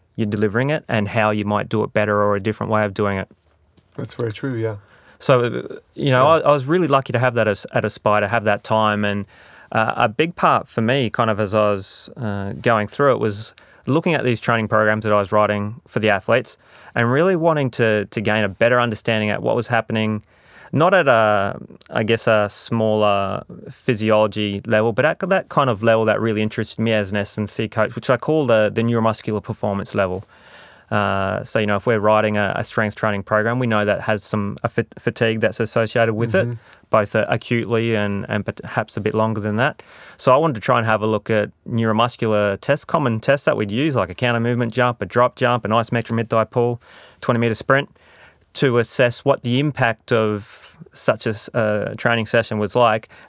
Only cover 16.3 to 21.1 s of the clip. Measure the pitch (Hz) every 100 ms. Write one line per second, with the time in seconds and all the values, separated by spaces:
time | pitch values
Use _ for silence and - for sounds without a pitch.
16.3 | 117 - - _ - - 120 117 135 180
17.3 | 185 165 151 135 - 117 107 101 - 107
18.3 | 107 101 95 117 123 120 107 - 110 104
19.3 | 101 120 113 113 120 - 110 110 107 -
20.3 | _ _ - - - 170 190 143